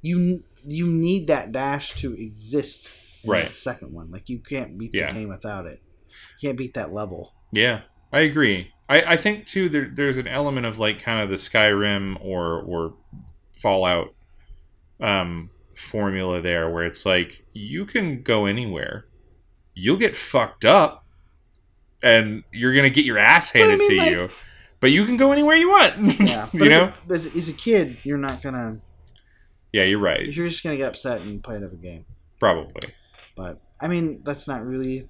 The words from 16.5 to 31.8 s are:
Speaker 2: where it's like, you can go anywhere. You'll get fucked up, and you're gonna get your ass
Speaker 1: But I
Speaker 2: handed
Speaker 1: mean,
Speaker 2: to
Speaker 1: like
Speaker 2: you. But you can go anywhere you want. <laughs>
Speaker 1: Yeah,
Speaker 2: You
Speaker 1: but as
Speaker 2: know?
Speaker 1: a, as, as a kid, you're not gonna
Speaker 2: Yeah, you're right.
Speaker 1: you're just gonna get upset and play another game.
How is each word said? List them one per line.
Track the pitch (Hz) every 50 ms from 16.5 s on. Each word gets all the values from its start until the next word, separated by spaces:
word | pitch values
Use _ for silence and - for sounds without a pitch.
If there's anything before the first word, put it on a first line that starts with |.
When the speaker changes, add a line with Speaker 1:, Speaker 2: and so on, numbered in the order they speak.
| 87 85 82 82
Speaker 2:
where | 82 85 85
it's | 85 82 - -
like, | 98 92 90 87 - - - _ _ _
you | 107 104 104 135 165 202
can | 208 - 240 202 170 139 120 127
go | - 120 110 104
anywhere. | 101 101 117 123 107 113 76 - - - 110 - _ _ _ _ _ _ _ _ _ _ _ _ _ _
You'll | 95 90 107 160 190
get | - - -
fucked | - - - - 131 117 - - _ -
up, | 110 156 202 160 - - - - _ _ _ _ _ _ _ _ _ _ _ _ _ _ _ _ _ _ _ -
and | 123 117 113 110 107 104 110 - _ -
you're | 117 120 127 127
gonna | 139 139 135
get | 123 143 147
your | 127 113 104
ass | 104 113 151 170 - - -
Speaker 1:
But | - -
I |
Speaker 2:
handed | 440 415 392
Speaker 1:
mean, | 403 415
Speaker 2:
to | 392
Speaker 1:
like | 370 339 320
Speaker 2:
you. | - 87 87 90 - - - - - - - _ _ _
But | - 131
you | 143 175 208
can | 226 247
go | 240 269 277 277
anywhere | 285 294 294 311
you | 330 330 359
want. | 392 403 302 190 -
<laughs> | 190 214 202 - -
Speaker 1:
Yeah, | 208 196 247 110 107 - -
Speaker 2:
You | 170
Speaker 1:
but | 151 143
as | 151 160
Speaker 2:
know? | 180 196 - - - 175
Speaker 1:
a, | 180
as, | 165 165 156 139
as | 165 170 160
a | 147
kid, | - - 233 226 202 165 135 123 107 -
you're | 135 143 143
not | 139 135 131 127 -
gonna | 143 131 127 120 113 107 107 - - - - - - - - _ _ _ _ _ _ _ _ _ _ -
Speaker 2:
Yeah, | 107 92
you're | 95 98 104
right. | 101 90 76 - -
Speaker 1:
you're | 147 143 160 170 170
just | 165 - -
gonna | 170 151
get | 135 135 123
upset | - - - 131 123 107 85
and | 104 104 101 -
play | - 113
another | 104 101 90 87
game. | 85